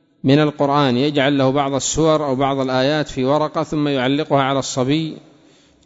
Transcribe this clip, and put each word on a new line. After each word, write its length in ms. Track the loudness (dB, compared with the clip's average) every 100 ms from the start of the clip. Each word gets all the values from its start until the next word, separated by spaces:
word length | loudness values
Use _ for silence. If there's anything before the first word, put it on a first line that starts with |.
| _ _
من 140 | 2 4
القرآن، 580 | 2 0 0 2 2 2
يجعل 420 | 0 0 0 2
له 120 | 2
بعض 240 | 0 -2
السور 500 | -2 -4 0 2 2
أو 100 | 0
بعض 240 | -2 -2 -2
الآيات 500 | -2 0 0 0 -4
في 160 | -2
ورقة 380 | 0 0 0 -4
ثم 260 | -4 -2 -2
يعلقها 540 | 0 0 -2 0 0
على 160 | 2 -2
الصبي 580 | -2 -4 -2 -2 -4 -10 -20 _ _ _ _ _